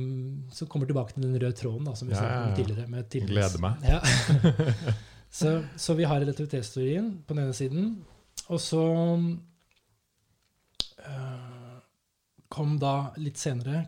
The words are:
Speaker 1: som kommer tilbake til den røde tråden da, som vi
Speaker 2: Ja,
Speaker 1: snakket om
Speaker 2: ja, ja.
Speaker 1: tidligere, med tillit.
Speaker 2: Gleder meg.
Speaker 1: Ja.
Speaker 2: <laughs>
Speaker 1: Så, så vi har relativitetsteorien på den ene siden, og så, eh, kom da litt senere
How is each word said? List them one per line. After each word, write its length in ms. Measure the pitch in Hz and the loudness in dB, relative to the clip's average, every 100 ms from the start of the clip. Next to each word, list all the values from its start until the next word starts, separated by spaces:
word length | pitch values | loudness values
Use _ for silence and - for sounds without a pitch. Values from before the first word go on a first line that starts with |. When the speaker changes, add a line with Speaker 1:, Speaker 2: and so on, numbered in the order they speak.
| 131 131 131 139 131 | -2 -4 -6 -8 -10
Speaker 1:
som 160 | - 156 | -10 -6
kommer 160 | 151 135 | -2 0
tilbake 300 | 143 113 - | 0 -2 -2
til 100 | 127 | 0
den 80 | |
røde 240 | 127 123 120 | 2 0 -2
tråden 320 | 127 113 147 | -4 -4 -4
da, 60 | 117 | -6
som 140 | 127 | -2
vi 20 | |
Speaker 2:
Ja, 80 | 101 | 0
Speaker 1:
snakket 160 | 113 123 | 2 0
om 80 | 117 | 0
Speaker 2:
ja, 80 | |
ja. 60 | 98 | 2
Speaker 1:
tidligere, 260 | 95 104 120 | 0 -2 -4
med 160 | 120 120 | -6 -4
tillit. 240 | 135 101 | -4 0
Speaker 2:
Gleder 320 | 101 98 87 92 | 2 2 2 0
meg. 240 | 120 135 | 2 4
Speaker 1:
Ja. 1040 | 160 135 127 117 143 165 123 156 113 147 | 6 6 4 6 6 6 4 2 0 0
Speaker 2:
<laughs> 400 | 107 - - - | -2 -4 -20 -18
Speaker 1:
Så, 300 | - 156 160 151 - | -2 2 2 -2 -8
så 160 | - 160 | 0 2
vi 80 | 160 | 4
har 120 | 147 | 2
relativitetsteorien 880 | 143 143 147 135 113 - 131 160 226 190 - | 2 -2 -4 -4 -4 -2 0 0 -2 -4 -4
på 80 | |
den 100 | 147 | -2
ene 100 | 135 120 | -2 -2
siden, 320 | 135 147 214 214 156 - _ - - | -2 0 0 -2 -10 -20 _ -16 -4
og 80 | 175 | -4
så, 220 | - 160 160 165 170 170 170 170 - _ _ _ _ _ _ _ _ _ _ _ _ _ - - - | 0 2 4 4 4 4 2 -2 -8 _ _ _ _ _ _ _ _ _ _ _ _ _ -10 -10 -14
eh, 680 | 135 131 127 123 123 120 123 _ _ _ _ _ _ _ | -12 -12 -12 -16 -18 -20 -20 _ _ _ _ _ _ _
kom 280 | - 147 151 | -4 -2 0
da 300 | 139 139 139 156 | 0 0 -2 -6
litt 160 | 151 - | -8 -4
senere 480 | 156 123 123 156 | -4 -4 -2 -4